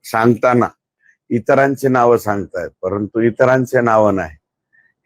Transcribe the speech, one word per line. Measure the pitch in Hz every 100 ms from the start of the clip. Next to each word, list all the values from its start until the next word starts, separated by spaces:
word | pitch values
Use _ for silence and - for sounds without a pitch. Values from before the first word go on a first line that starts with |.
सांगताना | - 113 117 110 127 123 101 - _ _ _ _ -
इतरांची | 123 107 135 139 131 135
नावं | 127 120 113
सांगतायत, | 104 101 90 92 78 _
परंतु | 92 101 104 113
इतरांचे | 117 107 127 131 123 127
नावं | 120 110 104
नाही. | 95 82 76 _ _ _ _ _ _